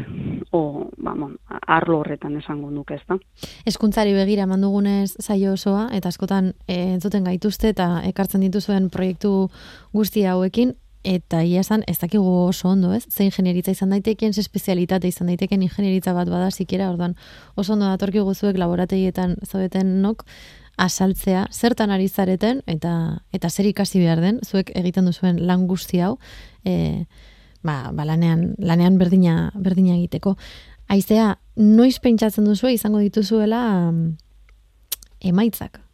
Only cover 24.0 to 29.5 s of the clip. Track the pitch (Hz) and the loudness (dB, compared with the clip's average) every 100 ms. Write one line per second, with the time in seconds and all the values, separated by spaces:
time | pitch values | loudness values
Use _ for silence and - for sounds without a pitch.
24 | 170 165 180 247 220 190 - 185 180 185 | 4 4 2 0 -2 -4 -2 -4 -2 0
25 | 180 - 185 170 175 180 180 185 - 175 | 0 2 0 2 2 2 0 -2 -2 0
26 | 185 262 - - - - 185 170 156 156 | 0 -4 -10 -20 -20 -10 -4 -2 -2 -4
27 | 170 - - - - - 160 139 110 151 | -8 -14 -20 -20 -20 -10 -6 -6 -6 -6
28 | 151 160 170 165 180 - 185 170 180 185 | -2 2 2 2 0 -2 0 4 6 4
29 | 175 190 175 165 165 | 4 4 4 2 -2